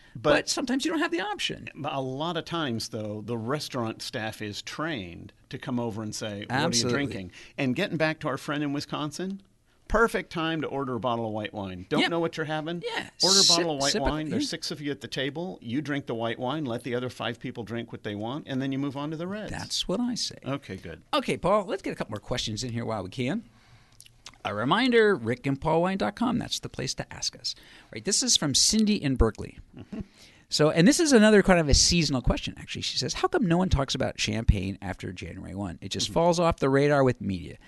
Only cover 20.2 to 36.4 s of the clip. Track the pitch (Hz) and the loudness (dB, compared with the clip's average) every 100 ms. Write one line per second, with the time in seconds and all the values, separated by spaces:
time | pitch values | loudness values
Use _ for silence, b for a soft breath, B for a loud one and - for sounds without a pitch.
20.2 | - - - 139 - 190 87 78 - 294 | -6 -8 -8 -8 -8 -12 -12 -14 -2 -2
21.2 | - 143 180 208 190 370 277 160 165 104 | -2 -2 2 2 0 -6 -6 -8 -8 -8
22.2 | - 123 - 104 123 117 117 110 95 123 | -6 -4 -4 -6 -4 -4 -4 -4 -6 -4
23.2 | 127 220 - b b b b b - _ | -2 -4 -6 b b b b b -20 _
24.2 | - - 104 101 123 202 262 233 208 160 | -20 -10 -6 -2 2 4 6 6 6 4
25.2 | 113 123 143 135 160 165 180 190 202 - | 0 -2 -2 -2 2 2 2 0 -2 0
26.2 | 240 - - - - - 135 - - - | 0 0 -2 -6 -6 -6 -6 -6 -8 -6
27.2 | - - - - B B B 113 143 214 | -8 -6 -8 -8 B B B -8 -2 0
28.2 | 247 - 151 120 - 214 208 208 139 127 | 4 2 4 4 4 4 4 2 2 0
29.2 | 113 104 - - - - - 220 B B | -2 -4 -12 -14 -20 -18 -14 -12 B B
30.2 | B B B - 151 170 190 302 320 240 | B B B 4 4 8 8 8 8 8
31.2 | 214 208 196 175 147 123 - 175 143 127 | 10 8 8 6 8 6 6 4 2 2
32.2 | - 147 - - - - - - 127 - | 2 0 -2 -10 -12 -8 -4 -4 -4 -2
33.2 | 370 359 185 170 185 139 139 135 120 - | 0 2 4 4 4 2 2 0 -2 -2
34.2 | - 107 - 104 95 95 98 - 101 90 | -2 2 4 4 2 -4 -6 -8 -8 -10
35.2 | 85 90 82 95 98 78 95 98 85 165 | -12 -12 -10 -6 -6 -6 -6 -2 0 2
36.2 | 170 170 | 4 4